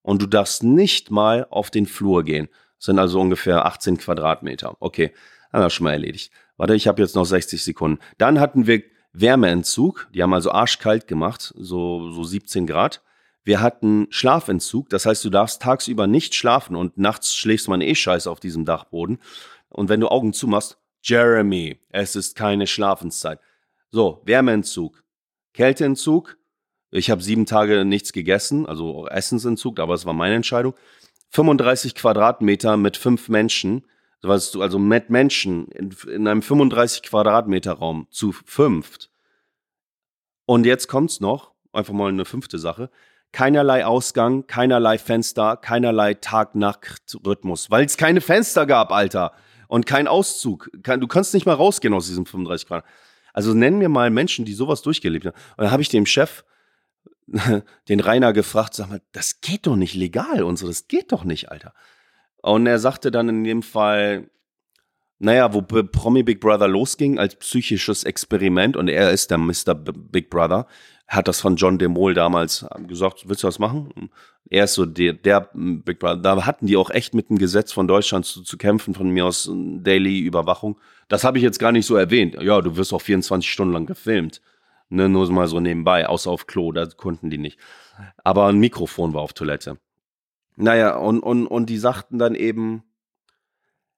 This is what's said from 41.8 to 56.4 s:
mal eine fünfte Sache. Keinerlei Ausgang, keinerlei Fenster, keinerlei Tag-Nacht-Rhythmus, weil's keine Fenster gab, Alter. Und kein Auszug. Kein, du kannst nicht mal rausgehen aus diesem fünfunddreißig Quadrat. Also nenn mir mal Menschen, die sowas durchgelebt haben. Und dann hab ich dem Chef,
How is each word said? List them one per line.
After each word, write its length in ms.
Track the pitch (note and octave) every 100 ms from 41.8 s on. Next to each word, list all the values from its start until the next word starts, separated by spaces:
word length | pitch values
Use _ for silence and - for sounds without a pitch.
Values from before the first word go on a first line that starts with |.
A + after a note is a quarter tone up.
| G#2
mal 160 | G2+ G2
eine 160 | F#2+ F#2
fünfte 320 | B2 - F2
Sache. 320 | E2 E2 B2+ _ _ _ _
Keinerlei 540 | - C3 D3 C#3+ B2+ F#2
Ausgang, 640 | A#2+ - - A#2 C3+ C3+
keinerlei 500 | A#2+ B2+ B2 A2+ A2
Fenster, 580 | - A2+ A2+ - G#2+ A#2+
keinerlei 600 | - A#2 A#2+ A2 G#2 G2+
Tag-Nacht-Rhythmus, 1500 | - A2 G#2+ G#2+ G#2 - - - - - G2 G2+ F#2+ E2+ -
weil's 260 | A2 C#3+ -
keine 260 | D#3+ F3+
Fenster 440 | - F#3+ A#3 - C#3
gab, 260 | B2+ A2
Alter. 420 | G3+ G3 G2 E2+ - _ _ _
Und 180 | A#2+ A#2
kein 220 | C#3 D3
Auszug. 640 | E3+ F#3+ - B2+ F#2 - -
Kein, 180 | C3 B2+
du 80 | B2
kannst 280 | F3 G3+ G3
nicht 100 | F#3+
mal 80 |
rausgehen 400 | C#3+ F#3+ - A#2
aus 140 | G2 F2
diesem 180 | F2+ F2+
fünfunddreißig 420 | F#2+ F2 F2 -
Quadrat. 220 | E2+ - _ _ _ _
Also 200 | - G#2
nenn 240 | A2+ B2+ G3+
mir 120 | F3+
mal 200 | C#3 A#2+
Menschen, 360 | A2 F3+ - A2
die 80 |
sowas 280 | G2+ C3+ C#3+
durchgelebt 460 | C#3+ D#3 F#2 D#2+ F2+
haben. 100 | - - -
Und 80 | G#2
dann 60 |
hab 100 | C3
ich 80 | D3
dem 180 | G#3 -
Chef, 360 | - D#3 -